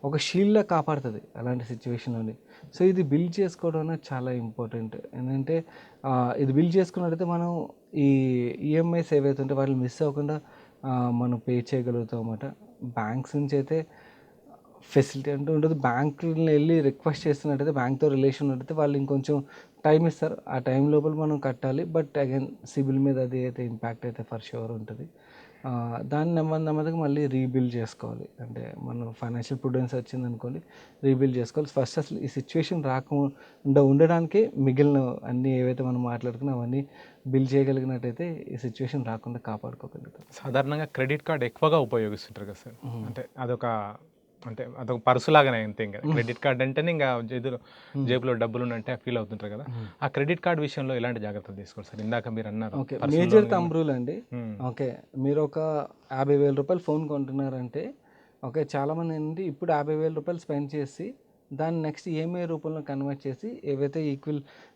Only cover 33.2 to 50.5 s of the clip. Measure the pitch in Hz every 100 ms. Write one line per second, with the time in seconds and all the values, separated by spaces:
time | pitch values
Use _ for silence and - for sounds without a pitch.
33.2 | 139 139 - - 139 139 139 139 160 170
34.2 | 165 202 226 - 135 131 147 143 127 -
35.2 | 113 123 131 127 127 127 127 123 123 120
36.2 | 123 117 139 123 120 135 139 - - -
37.2 | 135 131 135 139 135 135 131 127 123 117
38.2 | 170 160 - 127 123 - 131 147 113 110
39.2 | 123 120 117 107 - 120 - - - -
40.2 | - - 135 127 135 147 156 - 131 147
41.2 | - 156 123 - 156 160 120 117 107 104
42.2 | - - 101 98 123 117 127 117 110 117
43.2 | 123 - 123 123 120 113 104 104 - _
44.2 | _ _ 120 113 123 123 123 120 127 123
45.2 | - 156 135 117 107 104 107 101 151 156
46.2 | 117 117 143 127 131 135 160 165 135 120
47.2 | 117 127 131 123 - - - 139 127 127
48.2 | 127 117 117 120 123 117 110 123 - 120
49.2 | 104 110 104 104 143 117 107 - 143 -
50.2 | 143 175 180